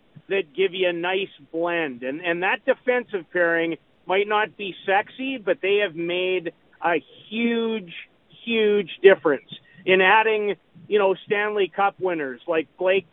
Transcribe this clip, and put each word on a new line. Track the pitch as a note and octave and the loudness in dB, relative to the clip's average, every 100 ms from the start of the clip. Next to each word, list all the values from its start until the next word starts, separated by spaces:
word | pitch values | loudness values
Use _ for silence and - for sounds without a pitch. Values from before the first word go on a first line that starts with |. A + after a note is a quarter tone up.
| _ D#3 - | _ -16 -4
that | F#3+ D#3 C#3 | -4 -4 -2
give | F#3+ | 0
you | F#3 F3+ | 0 -2
a | |
nice | F3 F3 F#3+ F#3+ - C#3+ | 0 -2 -2 -4 -12 -10
blend. | E3 E3+ E3+ D#3 B2 | -4 -2 -2 -4 -6
And, | B2+ D3 | -8 -6
and | F3+ E3+ | -4 -2
that | F#3+ B3 - | -2 -2 -2
defensive | - - B3 - G3 - | -2 0 -2 -2 -8 -4
pairing | F3 E3+ E3 E3 D#3 _ _ F3 | 0 2 2 0 -4 _ _ -2
might | F#3+ G#3 | 0 2
not | G#3 G#3+ - | 0 0 -4
be | G3+ - - | -10 -8 0
sexy, | G3 G#3+ - C4 C4 | 0 0 -6 -8 -4
but | F#3+ D#3+ | -2 -2
they | F#3 G3+ | 2 0
have | G3+ D#3+ | 0 -4
made | E3+ F3+ F#3 F#3 E3+ - _ - | -4 -2 -2 -2 -4 -12 _ -6
a | E3 E3 - - - | -2 -2 -4 -20 -10
huge, | A3 A#3 A#3 A3+ A3 F3 - - _ _ - | -2 0 0 -2 -6 -8 -16 -20 _ _ -14
huge | A#3 A3+ G#3+ G#3 E3+ - | -2 2 4 2 0 4
difference | G3 F3+ D#3+ C3 - - _ - F#3 | 6 6 2 -2 -6 -20 _ -8 0
in | F#3+ | 4
adding, | F#3 A3 A3 G#3+ G#3 F#3 _ - - | 6 4 4 0 -2 -6 _ -20 -4
you | G#3 | 0
know, | F#3+ F3+ - | 2 0 -4
Stanley | G#3 G#3+ G#3 F3+ | -2 -2 -2 -2
Cup | - G3 - | 0 -2 0
winners | F#3 E3 C#3 A#2+ - | -4 -4 -6 -8 -4
like | D#3+ C#3+ - | -4 -4 -4
Blake | F3+ F#3+ F3+ | 0 0 -2